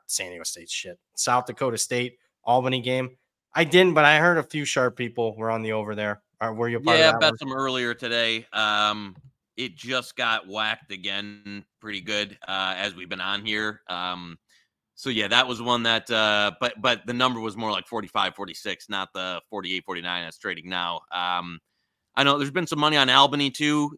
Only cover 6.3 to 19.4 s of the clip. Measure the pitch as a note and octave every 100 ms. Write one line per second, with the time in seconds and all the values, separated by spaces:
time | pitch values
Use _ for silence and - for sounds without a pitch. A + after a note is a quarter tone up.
6.3 | - A2+ A2 A#2+ A#2 D3 D#3+ D#3+ A#2 D#3
7.3 | - C#3 C3+ C3+ B2+ A#2+ A#2 B2 A#2 A2+
8.3 | A2+ - G#2+ G#2+ G#2 G#2 G#2+ G2+ F#2 -
9.3 | _ _ - B2 E2+ A#2+ B2+ A#2+ - A#2+
10.3 | A2 F#2+ G#2+ G#2+ A2+ - F#2+ G2 G2 G#2
11.3 | G#2 G2+ G2+ - _ A2 G2+ F2+ G#2 G2+
12.3 | G2+ - F#2+ F#2 F#2 G2+ F2 F2+ F#2+ F#2+
13.3 | G2+ A2 G#2+ G#2+ G#2+ - F2 F2+ F2+ F2
14.3 | E2 _ _ _ _ _ - C3+ A2 G2+
15.3 | A#2+ B2+ A#2 A#2+ A#2+ A#2 A2+ - A2+ G#2+
16.3 | G#2 G#2 - B2 G#2+ B2 A2 A2 B2 B2+
17.3 | A#2 A2 G#2 A2 F#2+ - A2+ F#2+ G#2+ F#2
18.3 | G2 F#2+ - G#2 F2+ - G2 F#2+ F#2+ F#2
19.3 | F2